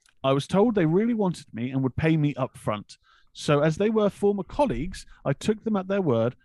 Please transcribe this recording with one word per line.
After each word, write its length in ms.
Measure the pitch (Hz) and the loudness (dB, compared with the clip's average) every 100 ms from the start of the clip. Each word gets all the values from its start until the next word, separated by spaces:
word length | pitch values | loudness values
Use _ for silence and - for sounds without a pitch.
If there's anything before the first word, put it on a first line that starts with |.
| _ _ | _ _
I 80 | 135 | 0
was 140 | 139 - | 0 0
told 280 | 185 240 | 2 2
they 120 | 202 160 | 2 2
really 260 | 180 233 | 2 0
wanted 400 | 226 190 - - | 0 -2 -2 -10
me 180 | 113 123 | -8 -4
and 120 | 135 | -2
would 140 | 131 - | -2 0
pay 200 | 160 160 | 0 2
me 180 | 147 139 | 0 -2
up 200 | 131 - | -6 -6
front. 400 | - 104 - - _ _ _ | -6 -6 -8 -20 _ _ _
So 260 | - - 143 | -8 0 2
as 160 | 156 156 | 2 2
they 140 | 208 | 0
were 180 | 220 202 | 2 0
former 360 | - 202 202 | 0 0 0
colleagues, 600 | - - 277 120 180 - - - - | -4 -2 0 0 -6 -10 -16 -8 -4
I 80 | |
took 280 | 143 - 214 | -2 -2 -2
them 140 | 220 202 | -2 -4
at 120 | 190 | -2
their 120 | 196 | -2
word 360 | 170 117 117 - | 2 2 0 -4